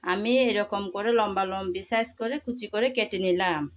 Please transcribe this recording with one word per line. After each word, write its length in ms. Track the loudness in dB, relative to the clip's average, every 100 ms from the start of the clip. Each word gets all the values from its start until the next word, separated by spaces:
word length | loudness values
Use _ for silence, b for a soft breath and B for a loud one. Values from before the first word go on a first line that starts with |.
আমি 300 | -2 -2 2 4 4
এরকম 340 | 2 0 -2 -4
করে 160 | -2 2 4
লম্বা 240 | 2 0 -2
লম্বি 300 | -2 -4 -4 -2
সাইজ 200 | -2 -2 -4
করে 160 | -4 -4 -6
কুচি 220 | -8 -4
করে 140 | 0 0 0
কেটে 220 | -2 0 0
নিলাম 360 | 2 2 0 -4